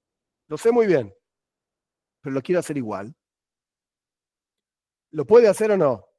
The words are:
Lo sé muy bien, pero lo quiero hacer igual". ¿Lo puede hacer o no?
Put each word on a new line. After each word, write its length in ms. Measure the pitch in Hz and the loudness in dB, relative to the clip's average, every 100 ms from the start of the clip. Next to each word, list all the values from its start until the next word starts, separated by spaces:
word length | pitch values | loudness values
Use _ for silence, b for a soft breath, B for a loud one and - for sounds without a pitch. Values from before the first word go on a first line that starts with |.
| _ _ _ _ _ | _ _ _ _ _
Lo 100 | 151 | -4
sé 140 | 233 | 0
muy 160 | 240 214 | 2 2
bien, 260 | 151 101 - _ _ _ _ _ _ _ _ _ _ | 0 -2 -14 _ _ _ _ _ _ _ _ _ _
pero 120 | 139 | -8
lo 80 | 135 | -6
quiero 160 | 127 175 | -4 -4
hacer 180 | - 147 | -4 -8
igual". 380 | 110 95 104 - _ _ _ _ _ _ _ _ _ _ _ _ _ _ _ _ _ _ _ | -8 -10 -12 -20 _ _ _ _ _ _ _ _ _ _ _ _ _ _ _ _ _ _ _
¿Lo 140 | 151 135 | -8 2
puede 240 | 233 220 | 4 4
hacer 220 | 190 214 | 2 0
o 60 | 196 | 0
no? 280 | 147 110 - | 0 -2 -10